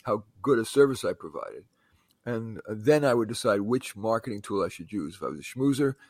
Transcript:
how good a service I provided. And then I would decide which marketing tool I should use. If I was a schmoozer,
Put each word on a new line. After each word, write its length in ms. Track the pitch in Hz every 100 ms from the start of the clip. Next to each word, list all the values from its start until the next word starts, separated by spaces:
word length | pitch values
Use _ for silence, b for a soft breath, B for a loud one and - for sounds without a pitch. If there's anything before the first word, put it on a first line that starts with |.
how 200 | - 104 - _
good 180 | - 120
a 60 | 110
service 400 | 139 143 131 90
I 80 |
provided. 500 | 92 82 73 - 58 - _ _ _ _ _ -
And 340 | 113 113 107 -
then 380 | 107 110 151 143
I 80 |
would 160 | 120 110
decide 320 | 113 120 101
which 340 | 101 131 - 104
marketing 460 | 110 113 123 104
tool 220 | - 101
I 60 | 85
should 220 | - 82
use. 240 | 104 76 95
If 80 |
I 40 | 65
was 120 | 73
a 40 |
schmoozer, 520 | - 123 139 135 139 139 b